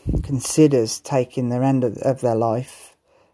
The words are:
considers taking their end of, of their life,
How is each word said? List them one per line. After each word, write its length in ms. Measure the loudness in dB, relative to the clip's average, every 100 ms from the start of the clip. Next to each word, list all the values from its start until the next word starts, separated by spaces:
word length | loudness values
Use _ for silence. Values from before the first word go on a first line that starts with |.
| -4 -4
considers 760 | -2 -6 -2 4 4 4 0 -4
taking 500 | -4 -2 -2 -4 -2
their 120 | 0
end 220 | 2 2
of, 140 | 0 -2
of 240 | -2 0
their 120 | 0
life, 640 | 0 0 -2 -6 -14 -20 _ _ _ _